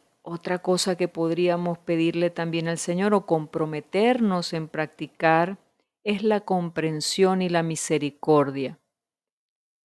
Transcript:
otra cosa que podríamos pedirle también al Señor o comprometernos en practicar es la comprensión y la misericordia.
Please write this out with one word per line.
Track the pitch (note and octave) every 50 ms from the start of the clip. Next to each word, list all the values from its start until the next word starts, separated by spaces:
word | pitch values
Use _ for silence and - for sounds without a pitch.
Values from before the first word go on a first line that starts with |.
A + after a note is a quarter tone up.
| _ _ _ _ _
otra | E3 E3+ E3+ - F3+ F3+
cosa | F3 - F#3 F3+ F3+ - F#3+ F3+
que | F3 F3+
podríamos | E3+ - E3 E3 E3 E3 E3 F3+ F3 F3 F3 F3 F3 E3+
pedirle | - _ - E3+ D#3+ E3 E3+ E3 E3+ F3 E3+
también | E3+ - E3+ E3 E3 E3 D#3+
al | E3 E3+ D#3+
Señor | - - F3 F3+ G3 G#3 G#3
o | G3 F#3
comprometernos | - E3 D#3+ D3+ D3 - D#3+ D#3 D#3 D3+ D3+ - _ - F#3+ G#3+ A#3+ B3+ B3 A3+ G3+ F#3 F3 E3+ - F3
en | D#3+ D#3+ D#3
practicar | - D#3 D#3 D3+ - - D#3 D3 _ _ E3+ D#3+ D#3+ E3 F3 F#3 G3+ - _ _ _ _ _ _ _ _ _
es | G#3 G#3 G3 G#3+
la | G#3+ G#3+ G3+
comprensión | G#3 - F#3+ F3+ F3 E3 E3 E3 D#3 D#3+ D#3 D3+ D3+ - - - F#3+ F#3 F#3+ F#3 F#3
y | F3
la | E3+ E3+
misericordia. | E3 D#3+ D#3+ - - - D#3+ D3 D3 C#3+ - _ - D#3 D3+ D3 C#3 C#3 C3+ C#3 C3 C3 - - _ _ _ _ _ _ _ _ _ _ _ _ _ _ _ _ _ _ _ _ _